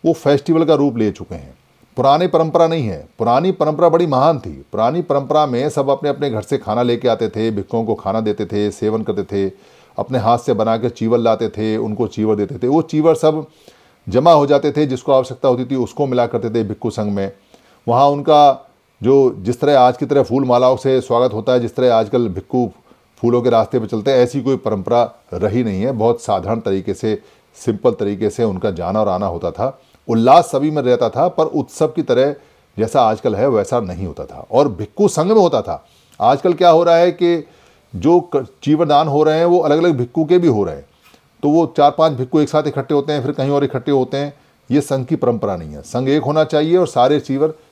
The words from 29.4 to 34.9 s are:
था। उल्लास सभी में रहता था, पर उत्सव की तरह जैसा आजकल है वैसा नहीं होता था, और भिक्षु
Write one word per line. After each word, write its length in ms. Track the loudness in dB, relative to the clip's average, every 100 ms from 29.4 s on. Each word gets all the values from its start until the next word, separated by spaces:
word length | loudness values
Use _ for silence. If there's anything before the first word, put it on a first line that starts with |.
| -8
था। 300 | -4 -6 -6 _ _ -4
उल्लास 360 | 0 6 4 4
सभी 260 | -2 -2
में 100 | -2
रहता 280 | 0 2 0
था, 180 | 0 -2
पर 180 | 0 -2
उत्सव 420 | -2 -6 -2 -2
की 140 | -2
तरह 340 | -2 2 0 -2 _ _ _ -6
जैसा 220 | -2 2
आजकल 340 | 2 0 -4 0
है 140 | 0
वैसा 300 | 0 0 -4
नहीं 260 | -4 -8 -10
होता 200 | -10 -14
था, 220 | -14 -2
और 160 | 0 0
भिक्षु 400 | -2 -12